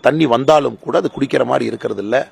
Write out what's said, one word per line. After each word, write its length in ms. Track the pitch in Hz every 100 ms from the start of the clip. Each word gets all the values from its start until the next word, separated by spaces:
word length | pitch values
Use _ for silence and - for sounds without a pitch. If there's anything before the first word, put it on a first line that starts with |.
| 127
தண்ணி 200 | 151 151 117
வந்தாலும் 420 | 139 151 135 113 -
கூட 120 | -
அது 80 | 175 -
குடிக்கிற 300 | 135 139 120
மாதிரி 160 | 135 117
இருக்கிறது 320 | 110 117 101 101
இல்ல 120 | 123 143